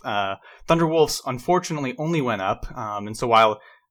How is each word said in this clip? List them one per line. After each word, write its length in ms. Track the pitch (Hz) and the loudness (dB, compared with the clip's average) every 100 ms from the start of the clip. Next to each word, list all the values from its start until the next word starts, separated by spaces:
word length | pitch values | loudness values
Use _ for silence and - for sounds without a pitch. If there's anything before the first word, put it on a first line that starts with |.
| 135 | -4
uh, 300 | 104 98 98 - - - | -2 -2 -4 -12 -10 0
Thunderwolves, 500 | 165 165 165 151 - - | 2 2 4 2 0 -6
unfortunately, 720 | 127 - 180 175 156 135 - | -6 0 0 0 -6 -6 -6
only 240 | 156 170 | -4 -2
went 200 | 127 104 | 0 -2
up. 240 | 95 - - 120 | -2 -2 -6 -10
Um, 300 | 110 104 101 | -8 -8 -8
and 100 | 110 | -6
so 100 | 123 | 4
while 320 | 113 110 104 - - _ | 6 6 4 -8 -20 _